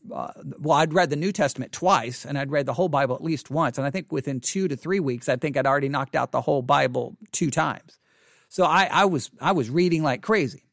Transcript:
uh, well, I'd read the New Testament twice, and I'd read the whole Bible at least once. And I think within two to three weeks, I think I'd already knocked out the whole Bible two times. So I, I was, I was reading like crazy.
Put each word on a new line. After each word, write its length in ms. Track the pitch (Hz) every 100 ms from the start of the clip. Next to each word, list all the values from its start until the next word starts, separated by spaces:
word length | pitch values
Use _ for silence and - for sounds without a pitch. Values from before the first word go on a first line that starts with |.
| -
uh, 180 | - 62 - - -
well, 180 | 147 147
I'd 160 | 160
read 160 | 160 175
the 80 | 147
New 160 | 180
Testament 400 | 202 147 - 123
twice, 520 | - 175 185 113 123 131
and 120 | 143
I'd 140 | 139
read 140 | 143 139
the 80 |
whole 140 | 123 180
Bible 280 | 143 139 127
at 80 |
least 280 | 160 156 -
once. 260 | 143 156 120
And 80 | 139
I 60 |
think 200 | 180 -
within 260 | 151 131 135
two 300 | - 190 190
to 80 | 135
three 240 | 151 196
weeks, 260 | 147 120 -
I 80 | 131
think 220 | 151 139
I'd 100 | 135
already 220 | 139 139
knocked 260 | 143 135 147
out 160 | 123
the 100 | 131
whole 200 | 127 147
Bible 560 | 123 143 135 123 120 - -
two 180 | - 160
times. 480 | 131 156 113 _ _ _ _ _ _ _
So 160 | -
I, 240 | 175 165 196
I 160 | 156 202
was, 240 | 165 - _
I 100 | 147
was 180 | 190 113
reading 340 | 143 180 165
like 180 | 156 123
crazy. 420 | - 214 139 - _